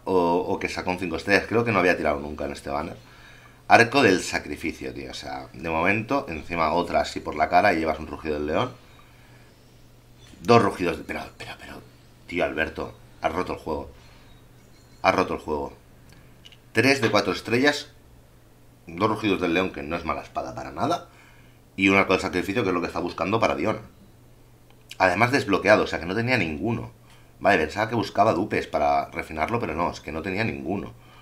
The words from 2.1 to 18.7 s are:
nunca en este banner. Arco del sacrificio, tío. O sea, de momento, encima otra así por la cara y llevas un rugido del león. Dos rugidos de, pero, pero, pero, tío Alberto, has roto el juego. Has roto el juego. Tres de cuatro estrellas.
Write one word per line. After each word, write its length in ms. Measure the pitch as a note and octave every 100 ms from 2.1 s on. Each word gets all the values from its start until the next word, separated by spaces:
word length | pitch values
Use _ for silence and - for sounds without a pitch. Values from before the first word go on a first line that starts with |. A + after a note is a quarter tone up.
| C#2+
nunca 260 | D2 D2+ C#2+
en 60 |
este 180 | C#2+ D2
banner. 260 | D2 E2 - - - - - - - -
Arco 360 | A2 A#2 C#3
del 180 | A2+ F#2
sacrificio, 720 | - E2+ D2+ C#2+ E2 D2+ C2
tío. 160 | C#2 C2
O 60 | -
sea, 320 | C#2+ C2+ B1
de 160 | - E2
momento, 560 | E2 F2+ G#2+ A#2 C#3 -
encima 420 | D#2 E2+ E2+ D#2+
otra 280 | E2+ E2+ D#2
así 200 | D#2 -
por 120 | E2
la 160 | D2+ D#2
cara 240 | F2 G2+
y 60 | E2
llevas 180 | D#2+ D2+
un 80 | D2+
rugido 300 | D2 D#2+ D2
del 100 | D2
león. 260 | F2 A#2+ - - - - - - - - - - - - - - - - -
Dos 200 | E2+ -
rugidos 380 | G2+ - F2 -
de, 40 |
pero, 180 | - - - -
pero, 140 | - -
pero, 220 | - - - - - - -
tío 180 | F2 D#2
Alberto, 480 | C#2+ D#2 - C#2 - - -
has 100 | D#2
roto 200 | E2 F2
el 60 | D2
juego. 300 | E2+ D2 - - - - - - - - - - - -
Has 140 | F#2 F#2+
roto 180 | F2+
el 60 | D#2
juego. 340 | E2 D2 C#2 - - - - - - - - - -
Tres 280 | A2+ A2 -
de 80 | A2
cuatro 240 | G2+ F#2
estrellas. 560 | F2 - A#2 C#3+ D3 - - - - - - - - -